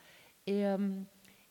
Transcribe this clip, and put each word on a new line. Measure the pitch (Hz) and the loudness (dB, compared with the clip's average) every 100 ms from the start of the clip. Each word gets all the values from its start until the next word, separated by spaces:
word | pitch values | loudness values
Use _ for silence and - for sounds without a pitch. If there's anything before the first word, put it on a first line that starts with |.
| - - - - - | -20 -20 -20 -10 -2
Et, | 202 202 | 0 2
euh, | 196 202 190 190 - - - - | 2 0 -2 -8 -16 -20 -20 -10